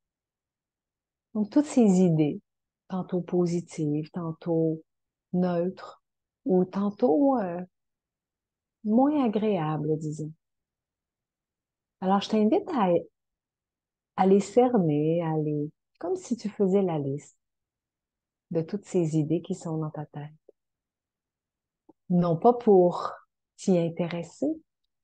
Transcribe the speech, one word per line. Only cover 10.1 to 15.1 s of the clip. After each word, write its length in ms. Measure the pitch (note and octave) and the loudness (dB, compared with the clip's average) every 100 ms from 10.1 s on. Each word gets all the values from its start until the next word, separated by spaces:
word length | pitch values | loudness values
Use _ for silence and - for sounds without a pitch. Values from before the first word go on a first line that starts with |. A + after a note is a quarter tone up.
| D#3 D#3 D#3 _ _ _ _ _ _ _ _ _ _ _ _ _ _ _ - | -8 -10 -14 _ _ _ _ _ _ _ _ _ _ _ _ _ _ _ -6
Alors, 220 | F#3 G3 | 0 0
je 80 | - | 0
t'invite 380 | A3 G#3+ F#4 G4 | 0 2 0 -2
à, 140 | D4 F#3+ E3+ - _ _ _ _ _ _ _ _ _ _ - | 0 2 2 -2 _ _ _ _ _ _ _ _ _ _ 0
à 100 | F#3+ | 4
les 140 | G3 | 4
cerner, 840 | - A#3+ B3 A#3+ D#3+ D3 D#3 | 4 2 4 4 2 0 0